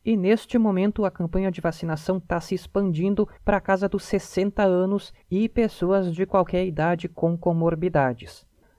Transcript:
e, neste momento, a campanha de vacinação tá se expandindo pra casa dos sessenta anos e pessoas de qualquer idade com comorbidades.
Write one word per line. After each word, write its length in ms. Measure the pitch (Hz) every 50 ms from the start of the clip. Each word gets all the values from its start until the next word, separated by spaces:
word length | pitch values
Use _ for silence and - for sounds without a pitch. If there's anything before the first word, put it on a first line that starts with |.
| -
e, 100 | 220 226
neste 400 | 202 180 196 226 220 - - -
momento, 480 | 233 220 214 190 185 196 214 - 220 202
a 60 | 180
campanha 400 | - - 175 165 - 190 190 190
de 120 | 180 -
vacinação 580 | - 165 156 - 170 165 156 156 - - 185 185
tá 200 | 180 - 180 170
se 140 | 170 - 190
expandindo 760 | 180 - - - 196 202 190 160 156 180 196 202 202 208 - - - -
pra 160 | 208 208 190
casa 300 | - - 196 185 202 190
dos 140 | - 196 -
sessenta 580 | - - 190 - - - 185 190 202 - -
anos 500 | 208 190 180 180 185 190 202 196 - - - - _ _
e 200 | 180 196 220 220
pessoas 640 | - 240 226 214 - - 175 180 196 196 185 175 165
de 140 | 170 196
qualquer 360 | - - 190 175 - - 180 185
idade 460 | 185 151 147 156 170 175 170 - 170
com 260 | - - 165 170 170
comorbidades. 1120 | 170 - 180 165 165 165 170 165 156 175 180 165 147 135 127 120 - 101 - - - - _ _ _ _ _ _